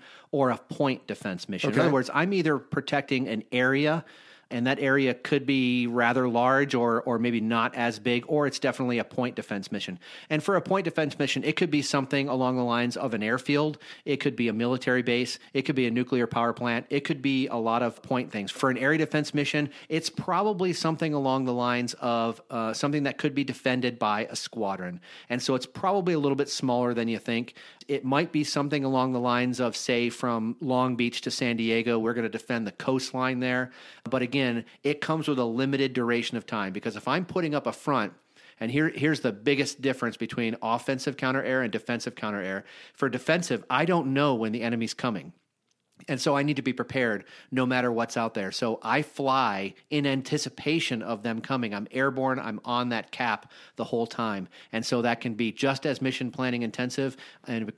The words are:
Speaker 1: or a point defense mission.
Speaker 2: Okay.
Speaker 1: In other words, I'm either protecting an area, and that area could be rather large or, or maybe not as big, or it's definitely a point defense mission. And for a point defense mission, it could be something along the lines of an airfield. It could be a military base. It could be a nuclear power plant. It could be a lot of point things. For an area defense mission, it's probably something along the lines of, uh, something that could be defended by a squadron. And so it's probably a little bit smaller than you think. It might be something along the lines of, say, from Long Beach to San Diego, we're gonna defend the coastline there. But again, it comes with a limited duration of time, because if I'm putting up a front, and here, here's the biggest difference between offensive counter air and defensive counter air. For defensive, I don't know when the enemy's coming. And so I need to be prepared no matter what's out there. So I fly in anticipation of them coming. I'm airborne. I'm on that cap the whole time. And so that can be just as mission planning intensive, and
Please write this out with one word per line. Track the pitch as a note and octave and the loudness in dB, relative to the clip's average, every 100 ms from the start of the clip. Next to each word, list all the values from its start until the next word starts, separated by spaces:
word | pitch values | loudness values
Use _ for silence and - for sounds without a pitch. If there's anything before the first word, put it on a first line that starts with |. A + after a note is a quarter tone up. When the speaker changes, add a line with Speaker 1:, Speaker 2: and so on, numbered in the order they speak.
| - - - | -8 -20 -4
Speaker 1:
or | D3 C3 | 0 2
a | A#2 | 0
point | - - C#3+ C3 - | -4 -2 0 0 -4
defense | G#2 G#2 F2+ - | -6 -6 -6 -6
mission. | F#2+ D3+ | -4 0
Speaker 2:
Okay. | A2 | 2
Speaker 1:
In | |
other | E3 | 4
words, | C3+ B2+ | 2 2
I'm | C#3+ F3 | 0 2
either | G3 D#3 C#3+ | 2 2 0
protecting | - - C3 C#3+ C3+ C3 B2+ | -2 -6 -2 -2 0 0 0
an | A2 - | -4 -2
area, | B2 B2+ C#3 D3+ D#3+ - - - - - | 2 2 4 2 0 -2 -14 -20 -20 -8
and | B2 A#2+ | -2 0
that | C3+ | 2
area | C3+ C#3 C3 A#2+ | 4 4 4 2
could | - C#3+ C3 | 0 0 2
be | C3+ B2+ B2 A#2+ | 2 4 2 2
rather | A#2+ A#2+ B2 B2+ | 4 4 4 2
large | A#2 B2+ C3+ C#3 C3+ | 4 4 4 4 4
or, | A#2 A2+ | 4 2
or | C3 A#2 | 2 0
maybe | A#2+ A#2 | 2 0
not | A2 A#2 A#2+ | 2 2 0
as | B2+ A#2+ G#2+ | 0 -2 0
big, | A2 B2 A#2+ | 0 0 2
or | D3+ C#3+ | 2 2
it's | - | 0
definitely | C#3 A#2 B2+ A#2+ | -2 0 0 0
a | |
point | G#2 - B2 - | -2 -2 -4 -4
defense | - G2+ F#2+ | -6 -6 -6
mission. | G#2 - F2+ - - - | -6 -6 -10 -14 -16 -4
And | D#3 | -2
for | D3+ F#3+ | 2 0
a | |
point | - F#3+ E3 | 2 0 0
defense | D#3+ D3+ - | 0 -2 0
mission, | C#3 - | -2 0
it | C#3 D#3 | 0 0
could | F3 | 2
be | D3 | 2
something | C#3 D3 C3 C#3+ C#3 | 2 0 2 0 0
along | B2+ B2+ B2+ | 2 2 2
the | |
lines | B2 A#2 A#2+ A#2+ | 2 2 0 -2
of | C3+ A2 | -2 -2
an | |
airfield. | G#2+ B2 B2 C#3+ D3+ D3 - - - | 0 0 2 2 2 -2 -10 -10 -4
It | C3+ | -2
could | - A#2 | 0 0
be | A#2 | 0
a | |
military | G#2+ A#2+ B2+ B2+ B2+ | 2 0 0 2 2
base. | B2 A#2+ B2 - - C#3 | 2 0 0 -6 -6 -4
It | |
could | C3+ | 0
be | C3+ B2 | 2 2
a | |
nuclear | A#2 B2 B2+ A#2 | 2 0 2 2
power | - A#2 | 2 0
plant. | A2+ A#2+ A#2 B2 | 0 0 -2 0
It | C#3+ | -2
could | C#3+ D3 | -2 -2
be | C3+ C3+ C3 | 0 0 0
a | A#2+ | 0
lot | A2+ A#2 | 0 2
of | A#2+ - | 0 -2
point | - B2+ - | -2 -2 -2
things. | A2 G2 | -6 -8
For | - C3+ | 0 0
an | B2 | 2
area | C3 D#3 | 2 2
defense | D3+ D3+ D3 | 2 0 0
mission, | D3 C#3 D3+ D3 - - | 0 0 0 -2 -6 -6
it's | D#3+ D#3+ | -4 -4
probably | - - F3 G#3 F#3+ F#3 | -6 -2 0 2 0 0
something | E3+ D#3+ D#3+ D#3+ D3 | 0 0 0 0 0
along | C3+ C3 B2+ | 2 2 2
the | |
lines | B2 A#2+ B2 A#2+ - | 0 2 2 -2 -2
of, | B2+ A#2 A2+ G#2+ - | 0 2 0 -2 -6
uh, | A#2+ A2 | -4 -4
something | A2 C#3+ D3 | 0 0 2
that | C#3 - | 0 0
could | D3+ | 0
be | C3+ | 0
defended | C3+ A#2+ C3 B2+ B2 A#2 | -2 -2 0 2 0 0
by | G#2+ G#2+ A2+ | 0 0 -2
a | A#2 | -6
squadron. | - A#2 G2+ F#2+ F2+ F2 - - - | -8 -4 -4 -4 -6 -10 -14 -18 -6
And | A#2+ | -4
so | B2 C3 | 0 0
it's | - | -2
probably | - F#3+ G3+ F3+ | -4 0 2 2
a | E3 | 2
little | C#3+ C3+ | 2 2
bit | C3+ | 0
smaller | - C3+ B2 B2 | -2 0 2 2
than | A#2 A#2 | 2 0
you | A2 | -2
think. | - A#2 A#2+ - - - - | -2 -2 -2 -10 -20 -14 -4
It | C#3 C3 | -4 0
might | C#3 F3 | 0 2
be | D3+ | 0
something | D3 D3+ C#3+ C#3+ C3+ | 0 0 0 0 2
along | C3 B2+ | 2 2
the | B2+ | 2
lines | B2 A#2+ B2 B2 | 2 2 2 0
of, | A#2+ - | -2 -2
say, | - A#2+ A#2+ | 0 2 0
from | A#2 B2+ A#2 A2 A#2+ | 0 -2 0 -2 -4
Long | C3+ B2+ B2+ A#2+ | 0 2 2 2
Beach | A#2+ - | 0 -2
to | - | -4
San | - B2+ A#2 | -2 0 0
Diego, | A2+ A2+ A#2 A#2 | 2 2 2 2
we're | A2+ | 2
gonna | A#2+ A2+ | 0 -2
defend | A2 - A#2+ G#2+ | -4 -4 -4 -4
the | |
coastline | - - C3 B2+ B2+ B2+ B2+ | -6 0 0 0 -2 -2 0
there. | B2+ B2+ B2+ - - - - | 0 0 -2 -8 -20 -16 -4
But | B2+ | -2
again, | B2 C#3 C3 A#2 A2+ - | 0 0 0 0 -4 -4
it | C#3+ D3 | -2 -2
comes | - D#3+ D3+ | 0 0 0
with | C3+ | 0
a | |
limited | A#2+ A2+ C3+ C3+ C3+ | 0 0 0 2 0
duration | B2+ A#2+ A#2 A#2 A#2+ | 0 0 0 0 -6
of | - | -4
time, | A2 F#2+ | -4 -4
because | F#2+ A#2 G#2 | -4 -6 -6
if | B2 | -2
I'm | D3 F#3 | -2 0
putting | F#3 E3 | -2 0
up | D3 - | 0 -2
a | |
front, | - - C3+ G#2 - _ _ - - | -4 0 0 0 -4 _ _ -20 -8
and | A2+ | -2
here, | C3 D#3+ | 0 0
here's | - D3 D3+ | 2 0 2
the | B2+ | 0
biggest | G2+ A#2 C#3 C#3 - | -2 0 2 0 -2
difference | C3 C3 A#2+ G#2+ | -2 0 -2 -4
between | A2+ - A#2 A2+ | -6 -2 -2 -2
offensive | A2+ A#2+ - C3+ C#3+ B2 | 0 0 0 -2 -2 -2
counter | C3 C3 | 0 0
air | B2 C3 | 0 0
and | B2 | 0
defensive | G#2+ - A#2+ A#2+ G#2+ | -2 -4 -4 -4 -6
counter | A2 G2+ | -4 -4
air. | F#2 G2 - - - | -4 -6 -8 -16 -20
For | - C3+ | -2 -2
defensive, | A#2+ - E3 E3+ A#2 - | 0 0 0 2 -4 0
I | B2+ | 0
don't | E3 F3+ C3+ | 2 2 2
know | C3+ D3 B2 | 2 2 2
when | A2 | 0
the | A2+ | -2
enemy's | A#2 A#2 A2+ | -2 -2 -2
coming. | - B2+ G2+ - - _ _ _ _ _ - - | -2 -4 -4 -8 -18 _ _ _ _ _ -14 -6
And | C3+ | -2
so | D#3+ C#3 | 2 2
I | |
need | C#3+ C3+ | 2 0
to | |
be | B2+ | 0
prepared | B2 A#2+ C3+ A#2+ G#2 - - - | -2 -2 0 0 0 -6 -20 -4
no | B2+ B2+ | 0 2
matter | B2+ B2 | 4 2
what's | A#2 A#2 - | 2 0 0
out | A2+ | -2
there. | A2+ F#2+ | -2 -4
So | - A#2+ A2 | -2 -2 -2
I | A2 C3 | 0 0
fly | D3+ - C#3 C3 A#2+ G2 G2 - - | 0 -2 0 2 2 0 -4 -10 -6
in | D3 C#3+ | -2 0
anticipation | C3+ B2+ D3 C3+ - C#3+ E3 D#3+ A#2+ | 0 0 -2 -4 -6 -2 0 0 -4
of | G2+ A2 | -4 -4
them | A#2 A2+ | -4 -4
coming. | - C3+ A2+ | -2 -2 -2
I'm | G2+ G#2+ | -4 -6
airborne. | B2+ C3+ C3+ C3 C3 | 0 0 2 0 -2
I'm | - G#2+ - | -4 -8 -2
on | A#2+ B2 | -2 0
that | A#2 - | -2 -4
cap | - B2 G#2 - - - - | -4 -2 -2 -4 -20 -14 -8
the | A2 | -4
whole | A#2 A2+ | -2 -2
time. | - A2+ G2+ F#2+ - - | -2 -4 -4 -6 -14 -8
And | A2+ A2+ | -6 0
so | B2 | 0
that | A#2+ A#2 | 2 0
can | B2+ A2 | -2 -2
be | A#2 | -2
just | - C3+ C3+ D#3 | 0 0 0 -2
as | B2+ | -2
mission | C3 B2+ B2+ | -2 -2 -4
planning | - B2+ A#2+ | -4 -2 -2
intensive, | A#2 G#2 B2 C3 C3+ C3 - - - | -2 -4 -4 -2 -2 -4 -14 -16 -8
and | A#2 G#2+ | -6 -6